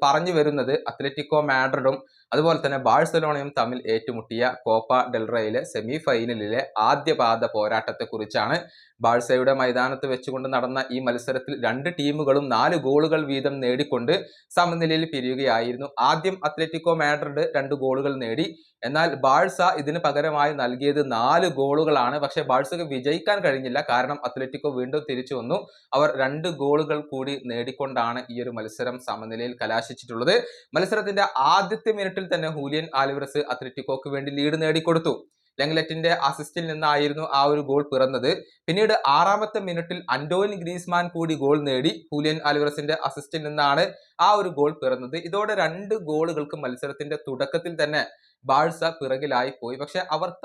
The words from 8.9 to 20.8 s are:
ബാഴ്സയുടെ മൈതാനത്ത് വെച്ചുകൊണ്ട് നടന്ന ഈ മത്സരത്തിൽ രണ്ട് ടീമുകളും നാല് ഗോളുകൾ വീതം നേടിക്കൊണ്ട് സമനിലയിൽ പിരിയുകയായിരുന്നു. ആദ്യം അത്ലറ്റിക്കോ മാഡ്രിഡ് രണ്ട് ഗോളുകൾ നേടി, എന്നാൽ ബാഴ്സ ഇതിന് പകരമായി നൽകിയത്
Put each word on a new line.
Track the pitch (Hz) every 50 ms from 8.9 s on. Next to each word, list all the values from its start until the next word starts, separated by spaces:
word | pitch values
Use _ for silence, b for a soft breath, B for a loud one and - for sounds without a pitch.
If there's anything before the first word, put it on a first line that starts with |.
| B _
ബാഴ്സയുടെ | 113 117 120 123 123 - 131 127 127 135 135 135
മൈതാനത്ത് | 131 127 120 127 127 131 135 131 - 135
വെച്ചുകൊണ്ട് | 127 127 - - 131 131 131 131 131
നടന്ന | 123 123 123 131 131 131 -
ഈ | 123 127 131
മത്സരത്തിൽ | 123 120 120 117 - 131 131 131 - 143 - 117
രണ്ട് | 110 117 131 143 175 175 151
ടീമുകളും | 143 143 147 151 151 139 135 143 143 135
നാല് | 117 110 127 156 180
ഗോളുകൾ | 160 127 131 139 147 156 160 160 156 151 139
വീതം | 139 135 131 143 139 139
നേടിക്കൊണ്ട് | 131 123 123 131 147 - 135 120 120 131 175 202 B B B B B B -
സമനിലയിൽ | 180 175 170 165 165 165 160 160 160 165
പിരിയുകയായിരുന്നു. | 160 156 135 123 127 131 127 135 127 113 113 117 120 123 123 139 139 - - 120 139
ആദ്യം | 160 160 156 190 190 185 151
അത്ലറ്റിക്കോ | 151 147 - 160 160 165 160 165 170 165
മാഡ്രിഡ് | 160 151 147 147 147 156 151 143 147 165 160 -
രണ്ട് | 143 135 139 147
ഗോളുകൾ | 135 131 131 131 135 139 143 139
നേടി, | 131 123 113 113 143 170 - B B B B B _ -
എന്നാൽ | 120 139 156 170 170 143
ബാഴ്സ | 131 131 135 135 151 185 190 185 - 180 180 180
ഇതിന് | 156 143 147 151 170 -
പകരമായി | 147 139 143 151 160 151 147 143 151 151 139
നൽകിയത് | 127 123 127 127